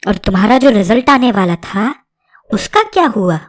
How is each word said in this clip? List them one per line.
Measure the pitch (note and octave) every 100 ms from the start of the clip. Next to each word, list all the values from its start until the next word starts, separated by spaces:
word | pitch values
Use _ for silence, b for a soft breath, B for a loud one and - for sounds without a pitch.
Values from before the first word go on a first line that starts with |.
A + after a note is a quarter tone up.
| -
और | G3
तुम्हारा | - F#3+ G#3 B3+
जो | C4
रिजल्ट | A3 F#3 A#3 B3+
आने | C#4 B3
वाला | G3+ F#3
था, | E3+ - G3 A3 D4 _ _ b b _
उसका | G#3 - G#4+
क्या | G#4+ G4 E4+
हुआ? | A3 F3+ D#3+